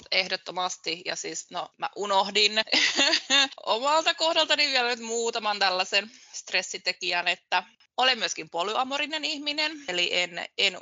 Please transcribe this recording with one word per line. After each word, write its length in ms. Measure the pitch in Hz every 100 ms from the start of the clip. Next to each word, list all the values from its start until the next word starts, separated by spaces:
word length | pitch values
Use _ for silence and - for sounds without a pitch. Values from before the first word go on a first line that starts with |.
| -
ehdottomasti. 920 | 185 185 185 - 175 180 - 165 170
Ja 120 | 180 165
siis, 340 | 165 160 -
no, 180 | 175 156 -
mä 140 | - -
unohdin 560 | 202 196 202 202 208 214 - - - - 277
<laughs> 520 | 330 - 277 277 - -
omalta 480 | 214 277 311 320
kohdaltani 520 | 339 320 330 311 294 294
vielä 220 | 262 240
nyt 120 | 240
muutaman 580 | 226 233 233 226 214 202
tällaisen 520 | 196 185 185 202 214 - -
stressitekijän, 960 | - - 185 185 185 180 185 180 175 175
että 340 | 180 _ 185 190 _ _ -
olen 220 | 254 240
myöskin 320 | 175 - 160
polyamorinen 760 | 170 190 226 262 277 294 311
ihminen, 480 | 294 302 294 294 311 311 285
eli 200 | 180 175
en, 340 | 180 175 170 - -
en 200 | 196 180